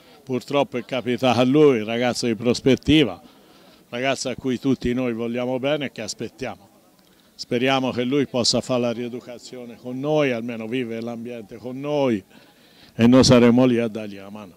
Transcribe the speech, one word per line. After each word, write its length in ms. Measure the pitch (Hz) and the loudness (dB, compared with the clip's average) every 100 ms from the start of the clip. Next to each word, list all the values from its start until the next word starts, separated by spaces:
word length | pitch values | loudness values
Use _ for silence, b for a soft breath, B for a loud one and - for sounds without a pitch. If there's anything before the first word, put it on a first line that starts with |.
| B B | B B
purtroppo 540 | - 123 - 139 131 127 | -8 -8 -2 -2 -2 -4
è 60 | |
capitato 560 | - 131 113 120 127 117 | -6 -6 -4 0 2 4
a 40 | |
lui, 400 | 127 147 147 117 | 4 6 6 4
ragazzo 420 | 107 117 123 110 120 | -2 -2 -2 -2 -2
di 100 | 110 | -2
prospettiva, 840 | 120 107 135 120 - 156 117 82 B B B B B B _ | 0 0 2 2 4 2 2 -2 B B B B B B _
ragazzo 400 | 120 135 127 131 | -6 -4 -2 -6
a 60 | 117 | -6
cui 240 | 135 120 | -4 -2
tutti 320 | 135 127 123 | -2 -2 -2
noi 200 | 123 123 | -4 -4
vogliamo 460 | 113 117 120 123 127 | -6 -6 -6 -4 -4
bene 260 | 135 151 127 | -2 -4 -6
e 60 | |
che 100 | - | -10
aspettiamo. 680 | 107 - 117 - 123 92 _ _ _ _ b b b - | -12 -10 -12 -10 -12 -12 _ _ _ _ b b b -18
Speriamo 540 | - 123 131 135 131 | -6 -2 2 0 0
che 120 | 107 | -4
lui 220 | 123 143 131 | -2 -2 -2
possa 340 | 127 107 120 | -2 0 -2
fare 180 | - 123 | -2 -2
la 120 | 120 | -2
rieducazione 840 | 113 123 120 110 120 - 127 120 104 | -4 -10 -12 -16 -20 -18 -18 -18 -16
con 240 | 123 127 | -12 -8
noi, 320 | 147 151 139 | -2 0 0
almeno 360 | 117 120 113 110 | -2 -6 -10 -6
vive 340 | 131 117 113 | -6 -6 -8
l'ambiente 560 | 117 117 117 120 101 117 | -10 -10 -12 -14 -16 -16
con 220 | 127 127 | -14 -10
noi 440 | 143 147 135 104 - b b b b b b - | -4 0 0 0 -4 b b b b b b 4
e 120 | 117 | 6
noi 180 | 131 123 | 8 8
saremo 400 | 123 120 120 127 | 8 8 6 4
lì 120 | 117 | 2
a 120 | 117 | -2
dargli 260 | 110 107 98 | -6 -12 -14
la 140 | 98 | -16
mano. 240 | 107 98 | -16 -18